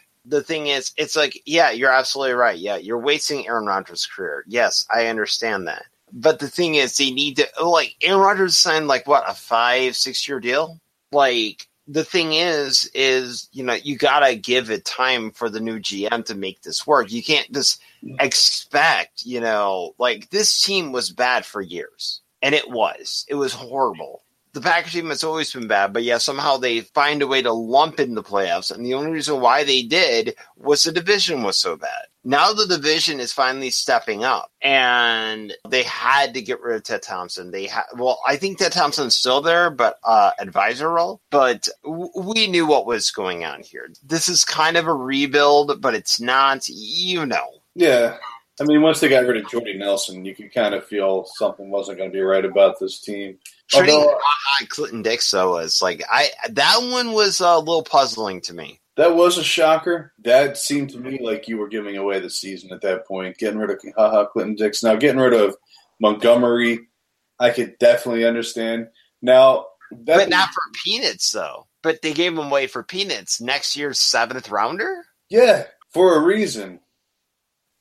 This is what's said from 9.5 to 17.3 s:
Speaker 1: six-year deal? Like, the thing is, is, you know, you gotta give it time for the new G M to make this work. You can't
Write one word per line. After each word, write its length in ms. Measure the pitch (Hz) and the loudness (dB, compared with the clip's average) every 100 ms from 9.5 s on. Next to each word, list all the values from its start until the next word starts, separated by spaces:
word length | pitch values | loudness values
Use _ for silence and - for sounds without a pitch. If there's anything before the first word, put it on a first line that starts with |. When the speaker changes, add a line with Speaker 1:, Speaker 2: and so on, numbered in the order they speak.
| 117 120 127 131 120 | 0 2 2 0 -2
Speaker 1:
six-year 440 | 131 127 - 135 | -4 -4 -6 -6
deal? 380 | 117 135 165 165 _ _ _ | -2 -2 -2 -8 _ _ _
Like, 580 | 143 135 120 107 - - _ _ | 2 2 2 -2 -6 -20 _ _
the 160 | 147 | -4
thing 300 | 156 185 160 | -2 -2 0
is, 560 | 156 175 156 139 123 - | 0 0 0 0 0 0
is, 560 | - 135 131 127 120 - | 0 2 2 -2 -10 -14
you 120 | 131 | -10
know, 100 | 127 | -4
you 220 | 117 139 135 | -4 -4 0
gotta 380 | 143 143 139 | 2 4 4
give 360 | 113 107 127 113 | 2 0 -2 0
it 140 | 104 | -6
time 460 | - - 127 123 110 | -6 -2 0 0 -4
for 180 | - 117 | -6 -6
the 120 | 107 | -4
new 200 | 113 110 | -6 -6
G 260 | - 98 101 | -8 -6 -4
M 160 | 117 | -4
to 100 | 110 | -6
make 260 | 101 95 98 | -10 -10 -12
this 260 | 87 78 - | -10 -10 0
work. 240 | 143 101 | 2 2
You 120 | 117 | -6
can't 280 | - | -2